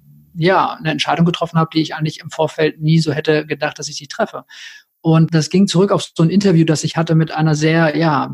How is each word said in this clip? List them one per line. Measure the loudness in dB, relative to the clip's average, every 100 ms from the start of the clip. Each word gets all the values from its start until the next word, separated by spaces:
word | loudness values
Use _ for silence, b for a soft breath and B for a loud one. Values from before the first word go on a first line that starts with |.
| _ -20 _
ja, | -2 2 2 0
eine | -4 -6
Entscheidung | -4 -2 0
getroffen | 0 0 -2 -2
habe, | 0
die | -2
ich | -2
eigentlich | -4 -6 -8
im | -12
Vorfeld | -4 -4 0 -2 0
nie | 2 2
so | 2
hätte | -2 0 0
gedacht, | -2 -6 -6 -8
dass | -14
ich | -14
die | -12
treffe. | -8 -6 -8 -18 B B B B _
Und | 2 4 4
das | 0 0
ging | 0 2
zurück | 2 2
auf | 0 -2
so | 0
ein | 2
Interview, | 2 4 4
das | 2 0
ich | -2 -4
hatte | 0
mit | 0 0
einer | 0 0
sehr, | 0 2 2 2
ja, | 2 0 0 -4